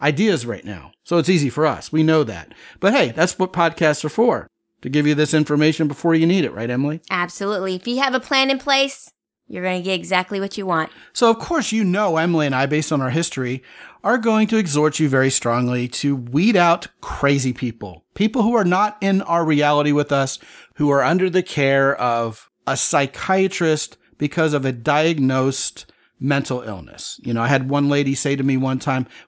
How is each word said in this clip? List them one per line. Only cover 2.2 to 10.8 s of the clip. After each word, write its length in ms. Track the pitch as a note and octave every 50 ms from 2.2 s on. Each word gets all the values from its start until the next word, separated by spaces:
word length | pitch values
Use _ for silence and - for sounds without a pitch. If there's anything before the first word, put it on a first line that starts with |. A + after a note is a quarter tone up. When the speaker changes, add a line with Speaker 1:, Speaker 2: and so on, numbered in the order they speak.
| C#3
Speaker 1:
that. 280 | A2 G2+ E2 D#2 - - - - - - -
But 120 | - G3
hey, 200 | B3 C#4 F3+ B2
that's 260 | A2+ - E3+ F3+ - -
what 160 | F#3 F3+ -
podcasts 500 | E3+ E3+ E3 D#3+ - F3 D#3 D3 - -
are 60 | D3+
for, 380 | - G#3+ A#3+ A#3+ D#3+ G#2+ - - _ _ _ _ _ _
to 80 | - C3+
give 160 | C3+ D3+ D3
you 80 | D3 D3+
this 180 | C#3+ D#3 D3
information 560 | - D#3 D3+ - D3+ D3 D3+ D#3 D3+ - D#3+ C#3+
before 260 | C#3+ - - E3+ E3
you 120 | D#3+ E3
need 180 | E3 F#3 G3 D3+
it, 80 | -
right, 160 | - G2 A#2 A#2+
Emily? 320 | B2 B2+ C#3 D3 D#3 E3 - -
Speaker 2:
Absolutely. 680 | G3 F3+ F3 F3 - - G3+ G3+ G#3 F#3 F#3+ F#3+ F#3
If 100 | F3+ -
you 140 | A#3 B3 B3+
have 120 | C#4 C4+
a 80 | B3 B3+
plan 300 | B3 - C4 C4+ C4+ C4+
in 80 | C4+ C4
place, 520 | - C#4+ C#4 C4+ C#4 C#4 - - - - - _ _ _ _ _ _ -
you're 140 | - F3+
gonna 180 | F3+ F#3 F#3 F3+
get 140 | F3 F#3+ F#3+
exactly 460 | F3 E3+ E3 F#3 F3+ F3+ - G#3 G3
what 180 | G3 G3 - G#3
you 80 | G3
want. 240 | F#3 E3+ D#3+